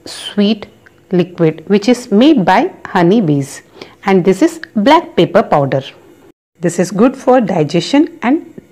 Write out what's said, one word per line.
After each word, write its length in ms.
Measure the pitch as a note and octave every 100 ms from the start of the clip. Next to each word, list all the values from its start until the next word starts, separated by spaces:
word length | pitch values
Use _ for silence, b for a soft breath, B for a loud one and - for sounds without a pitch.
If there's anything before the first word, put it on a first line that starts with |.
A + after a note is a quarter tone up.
sweet 640 | - - - G3+ G3+ G#3+ - _ _ _ _
liquid 500 | F3+ E3+ - E3 D#3 -
which 200 | G3+ G#3
is 220 | A#3+ -
made 340 | G3+ C#4 D4
by 280 | F3 F#3+ F4 - -
honey 340 | F#3+ E3+ A3+
bees, 420 | E3+ C#3+ C#3 - B B B B
and 200 | - F#3+
this 180 | F3 F#3
is 180 | E4 - -
black 400 | A3 G3+ D#4+ -
pepper 280 | - D#3+ F#3+
powder. 400 | A3+ D#3 C#3 C3+ - - - _ _ _ _ _
This 180 | E3+ D#3+
is 120 | F3
good 260 | G3 B3 B3+
for 240 | - B3+
digestion 800 | G#3 F#3 D3+ E3 - C#4+ E4 -
and 380 | A3+ D#4 - - -